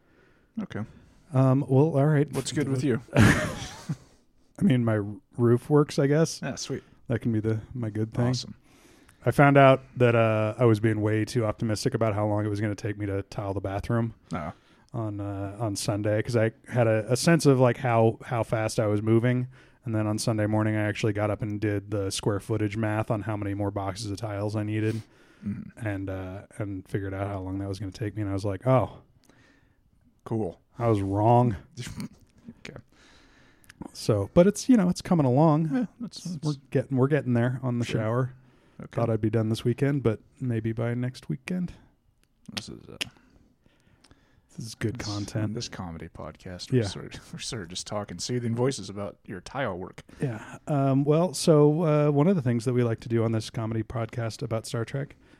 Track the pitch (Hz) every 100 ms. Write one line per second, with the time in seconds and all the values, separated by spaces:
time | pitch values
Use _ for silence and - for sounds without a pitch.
0 | _ _ _ _ _ - 202 95 107 -
1 | - _ - 131 131 131 - 131 156 139
2 | 147 151 143 - - - 139 131 139 113
3 | - - 104 - - - - - - -
4 | - _ _ _ _ - 196 127 117 110
5 | 101 104 - - 120 123 - 147 151 -
6 | 139 147 160 - 151 117 - 135 - _
7 | - 117 120 110 107 110 - 127 113 107
8 | 110 120 120 127 - - _ _ - _
9 | _ _ - 120 143 139 135 131 - -
10 | 123 117 113 110 107 107 120 110 113 107
11 | 104 110 107 123 107 104 117 104 131 120
12 | 113 104 104 104 107 104 107 104 107 104
13 | 101 98 98 - 101 98 98 98 - 117
14 | 117 - - - 78 - _ _ _ 120
15 | 110 101 101 98 98 101 113 98 - 104
16 | 107 107 113 120 113 - - 123 113 110
17 | 107 123 - 165 143 127 127 120 127 113
18 | 113 - - 120 110 113 110 - 107 104
19 | 110 113 123 123 127 - - _ - 110
20 | 107 107 - 110 104 107 107 107 104 101
21 | 113 104 104 101 107 104 107 104 101 107
22 | 95 - - 101 - 110 107 107 110 107
23 | 110 110 101 104 101 101 101 101 98 95
24 | 113 98 110 101 107 107 107 107 107 110
25 | - _ _ _ 104 - - - 110 98
26 | 95 95 92 95 - - 101 95 - 104
27 | 98 95 101 98 92 95 98 98 101 -
28 | 104 98 101 98 101 95 127 131 92 -
29 | - _ _ _ _ _ _ _ _ _
30 | _ _ - 113 95 80 _ - 117 107
31 | 98 101 107 120 123 92 - - - -
32 | - - _ _ 240 - - - - _
33 | _ _ _ _ _ _ - - - -
34 | - 104 98 - 180 202 - 247 180 180
35 | - 175 135 123 165 151 160 262 220 -
36 | 240 - 170 170 151 143 - 139 - 131
37 | 131 147 123 120 123 127 127 120 117 120
38 | 110 120 127 - _ _ _ - - -
39 | 113 110 110 113 110 110 120 113 139 147
40 | 120 104 _ - 127 113 113 113 117 120
41 | 123 127 - 151 - 180 175 - - _
42 | _ _ _ _ - - - 57 - -
43 | - - _ _ _ _ _ _ _ _
44 | _ _ _ _ _ - 113 - 110 98
45 | 107 101 101 113 107 110 117 - 92 82
46 | 82 - 76 - 95 90 - 127 104 -
47 | - - - 165 - 120 82 90 - 104
48 | 101 87 - 123 117 117 127 131 95 101
49 | 101 - - 92 - 135 127 90 90 -
50 | - - 139 110 - - - 147 139 135
51 | 143 151 180 135 - 151 147 151 165 151
52 | 147 143 151 196 127 120 117 123 120 113
53 | - 117 113 113 107 - 110 113 107 123
54 | 113 - 113 - 113 113 - 123 113 139
55 | 143 - _ _